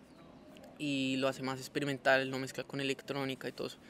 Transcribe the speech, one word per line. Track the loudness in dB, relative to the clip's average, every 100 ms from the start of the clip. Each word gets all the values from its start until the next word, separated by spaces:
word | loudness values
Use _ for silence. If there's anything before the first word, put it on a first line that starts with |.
| -20 -20 -20 -20 -18 -18 -16 -6
y | 0 2 2 2
lo | 2
hace | 2
más | -2 -4
experimental, | -4 -2 0 4 6 8 6
lo | 0
mezcla | -2 -4
con | -4 -2
electrónica | 0 0 -2 -2 0 -2 -6
y |
todo | -4 -6
eso. | -6